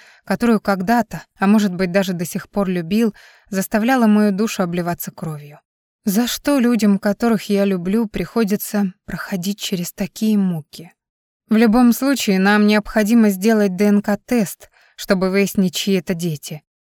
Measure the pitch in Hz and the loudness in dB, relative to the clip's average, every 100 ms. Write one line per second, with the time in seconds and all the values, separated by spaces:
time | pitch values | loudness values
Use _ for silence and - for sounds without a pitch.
0 | - _ - 190 240 214 - 190 185 240 | -20 _ -6 -2 0 0 0 -2 0 0
1 | 214 165 - - 196 214 202 175 185 190 | -2 -8 -14 -2 2 4 2 -2 -2 0
2 | 190 170 170 190 - 202 190 180 165 214 | -2 -4 -6 -8 -6 -4 -2 -2 -2 0
3 | 233 - - _ - 190 190 214 233 262 | 0 -2 -20 _ -8 -6 -2 0 2 4
4 | 220 208 208 190 220 - 175 180 175 170 | 4 4 4 0 -2 -2 -4 -2 -4 -6
5 | - - 165 147 147 147 _ _ _ _ | -10 -10 -10 -10 -16 -20 _ _ _ _
6 | 214 190 240 - - 285 240 233 208 196 | -2 0 0 -2 0 2 2 2 2 2
7 | 208 202 233 214 - 196 202 185 180 226 | 0 -2 0 0 0 0 0 -2 -2 -2
8 | 214 - 170 233 202 202 - 208 196 - | -2 -6 -4 -2 0 -2 -4 -2 -4 -6
9 | - 175 - 190 185 202 - 185 175 - | -14 -12 -8 -6 -6 -8 -6 -6 -8 -8
10 | 196 - 220 208 185 165 - - 165 _ | -8 -2 0 2 0 -4 -10 -20 -20 _
11 | _ _ _ _ - 220 233 240 240 226 | _ _ _ _ 0 4 4 6 4 2
12 | 269 262 - 190 196 208 208 214 - 226 | 0 0 0 2 2 4 4 2 0 -2
13 | 208 240 214 190 214 220 202 180 208 208 | 2 4 4 2 2 2 2 2 2 2
14 | 208 202 - 247 185 - - _ _ - | 0 -4 -2 -2 -2 -6 -20 _ _ -12
15 | - 190 185 196 196 - 185 - 202 190 | -4 -2 0 0 0 0 -2 -2 -2 -2
16 | - 170 170 151 - 151 _ _ | -2 -6 -6 -8 -10 -16 _ _